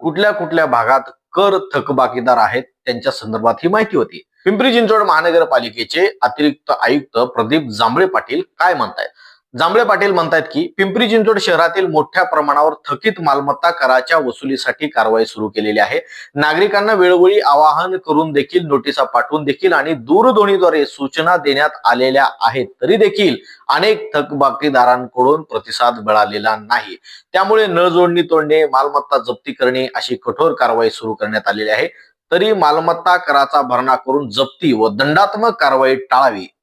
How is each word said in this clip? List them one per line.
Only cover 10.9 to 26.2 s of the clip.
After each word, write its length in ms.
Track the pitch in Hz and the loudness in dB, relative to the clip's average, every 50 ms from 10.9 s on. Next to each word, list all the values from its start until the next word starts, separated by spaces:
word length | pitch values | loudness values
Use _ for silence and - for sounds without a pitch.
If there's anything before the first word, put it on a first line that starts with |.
| 185 226 233 214 | 0 -2 0 2
चिंचवड 280 | 226 226 214 214 220 202 | 2 2 2 2 0 0
शहरातील 480 | - 180 175 160 165 165 165 190 190 | 0 0 0 2 2 0 0 0 -2
मोठ्या 360 | 175 160 151 151 - - 185 180 | 0 0 0 -2 0 0 -2 -2
प्रमाणावर 500 | 180 160 156 147 143 143 147 151 156 151 - - - | 0 0 -2 0 0 2 2 2 0 0 -2 -6 -8
थकीत 240 | 143 131 - 220 208 - 165 | -6 -4 -2 -4 -4 -2 0
मालमत्ता 480 | 151 139 139 139 143 135 - - 170 | 0 0 0 0 -2 -4 0 0 -2
कराच्या 480 | 170 - 143 127 127 127 127 - 165 165 | 0 0 0 2 2 2 2 2 0 0
वसुलीसाठी 680 | 143 123 113 - 139 135 135 123 - - 117 - 151 147 | 0 -2 -6 -6 -6 -6 -6 -4 -4 -6 -6 -4 -6 -4
कारवाई 360 | - 117 110 110 113 113 113 | -2 0 0 2 2 2 0
सुरू 240 | - - 107 107 107 | -2 -4 -8 -8 -6
केलेली 300 | - 107 107 107 104 107 | -4 -4 -2 -2 0 0
आहे. 220 | 104 - 131 160 - - - - - - - | 0 0 -2 -6 -8 -8 -18 -20 -20 -10 -4
नागरिकांना 580 | 143 147 151 156 165 196 208 202 202 202 214 220 | -2 0 0 0 0 0 0 0 0 0 0 2
वेळोवेळी 480 | 196 185 180 180 175 175 185 202 208 | 2 4 4 4 4 4 4 4 2
आवाहन 560 | - 143 143 143 151 156 147 156 175 185 185 | 2 2 4 4 4 4 2 2 -2 -4 -6
करून 360 | 180 - 160 151 147 160 160 147 | -6 -4 -2 -2 0 0 0 -2
देखील, 340 | 143 131 - - 180 170 | -2 -2 0 -2 -2 -2
नोटिसा 380 | 151 143 131 - 143 131 143 135 | 0 -2 -2 -2 -2 -2 -2 -2
पाठवून 400 | - - 123 120 - 147 156 151 | -2 -2 -2 -2 -2 -4 -4 -4
देखील 280 | 143 135 - 185 185 170 | -4 -4 0 0 0 0
आणि 220 | 147 139 156 165 | 0 0 -2 -4
दूरध्वनीद्वारे 920 | 135 113 117 151 196 233 262 240 214 208 196 196 190 180 170 156 156 143 | -6 -2 0 2 4 4 4 4 4 2 2 2 2 2 2 2 2 -2
सूचना 500 | - - - 139 135 - 160 160 170 180 | -2 -4 -8 -10 -8 -4 -2 0 0 0
देण्यात 340 | 175 - 143 139 139 147 156 - - - | 0 0 0 0 0 0 -2 -2 -2 0
आलेल्या 420 | 123 120 123 127 131 131 139 135 - - - | 0 2 2 2 2 2 2 2 0 0 -2
आहेत, 260 | - 117 113 131 123 - - - 123 | -2 -2 -2 -2 -6 -6 -8 -6 0
तरी 140 | 143 202 | 0 2
देखील 400 | 214 214 392 370 - 208 170 123 - - - - - _ - | 4 2 2 2 2 0 0 0 -2 -8 -16 -20 -12 _ -2
अनेक 480 | 135 151 180 214 220 214 - - - | -2 0 2 0 0 0 -4 -6 -4
थकबाकीदारांकडून 1300 | 151 143 - 147 143 139 135 - - 147 151 135 127 123 123 123 123 127 123 - 123 127 131 151 156 156 | -4 -4 -4 -2 0 0 0 0 0 -2 0 2 4 4 4 2 0 -2 -6 -2 0 2 2 2 0 -2
प्रतिसाद 520 | - - 110 - - 113 - 123 120 120 117 104 | -6 -10 -10 -10 -8 -4 -2 0 0 0 -2 -2
मिळालेला 520 | 107 107 107 | 0 2 2